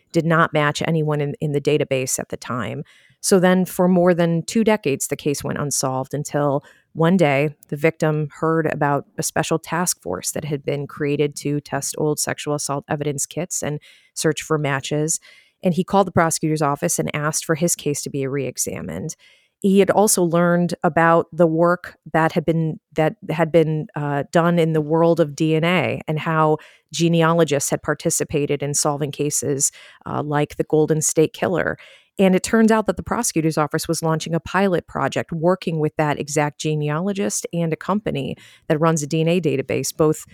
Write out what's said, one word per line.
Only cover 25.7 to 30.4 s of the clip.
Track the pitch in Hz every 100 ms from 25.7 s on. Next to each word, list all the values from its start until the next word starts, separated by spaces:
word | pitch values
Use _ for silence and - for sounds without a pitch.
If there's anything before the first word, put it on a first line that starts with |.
| 180 117 120 -
and | 156
how | 165 160 156 156 - _ _
genealogists | 147 165 170 160 170 156 143 -
had | 156
participated | - 147 165 - 147 156 143 143
in | 143
solving | 147 156 143 147
cases, | - 147 - 139 135 139 - - - -
uh, | 127
like | 147 147